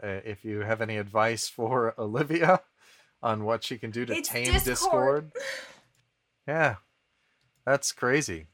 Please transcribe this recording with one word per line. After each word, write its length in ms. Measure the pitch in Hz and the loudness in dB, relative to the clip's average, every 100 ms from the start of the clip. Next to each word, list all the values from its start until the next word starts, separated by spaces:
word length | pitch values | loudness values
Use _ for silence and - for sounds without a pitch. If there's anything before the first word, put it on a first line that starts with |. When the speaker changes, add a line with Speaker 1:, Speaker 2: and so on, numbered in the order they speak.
Speaker 1:
i-, 40 | 104 | -8
if 380 | 95 110 101 | -8 -10 -10
you 160 | 110 104 | -8 -6
have 180 | 104 110 | -2 -2
any 160 | 110 107 | -2 -4
advice 500 | 101 107 113 113 - | -2 2 2 0 -6
for 460 | - 113 127 113 | -4 0 2 0
<laughs> 40 | - | -2
Olivia 640 | 107 117 147 165 165 185 - _ _ _ _ _ | -4 -2 0 4 4 4 0 _ _ _ _ _
on 220 | 120 107 | -2 -2
what 180 | 107 113 | -2 -2
she 160 | - 120 | -4 -8
can 140 | 117 | -6
do 120 | 110 123 | -6 -4
to 100 | 190 | -4
Speaker 2:
It's 120 | - | -4
Speaker 1:
tame 180 | 120 123 - | -2 2 2
Speaker 2:
Discord. 0 | |
Speaker 1:
Discord. 680 | 127 127 381 320 135 147 156 480 554 - - - _ _ _ _ _ _ - | 2 0 2 4 4 2 -2 -10 -10 -10 -14 -20 _ _ _ _ _ _ -4
Yeah. 300 | 156 147 98 _ _ _ _ _ _ _ _ | 2 2 0 _ _ _ _ _ _ _ _
That's 280 | - 139 - | 0 2 0
crazy. 540 | - 123 147 120 82 80 | -2 2 2 0 -6 -10